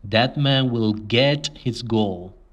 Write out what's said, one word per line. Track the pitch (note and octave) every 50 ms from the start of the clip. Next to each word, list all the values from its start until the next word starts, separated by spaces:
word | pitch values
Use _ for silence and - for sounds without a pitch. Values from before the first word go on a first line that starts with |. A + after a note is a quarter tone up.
| -
That | G2+ G#2+ A2 A#2+ C3 - -
man | C#3+ C#3 C#3 C3+ C3+ B2+
will | A#2+ A2+ A2+ G#2+ G#2+
get | G#2+ G#2+ G#2 A2+ A#2+ C3 C#3+ D3 D3 D3 - -
his | - - C3 A2+ - B2
gold. | A#2 A2+ A2 G#2+ G2+ F#2 F2 F2 F#2 F#2 - - _